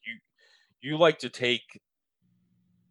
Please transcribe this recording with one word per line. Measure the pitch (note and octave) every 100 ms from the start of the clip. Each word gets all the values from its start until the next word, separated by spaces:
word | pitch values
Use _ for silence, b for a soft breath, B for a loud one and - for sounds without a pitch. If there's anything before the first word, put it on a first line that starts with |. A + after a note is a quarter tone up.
| A2+
you, | A2+ _ _ _ _ _ _
you | C3+ D#3
like | E3 D#3+
to | B2
take, | - B2 A#2+ - - _ _ _ _ _ _ _ _ _ _ _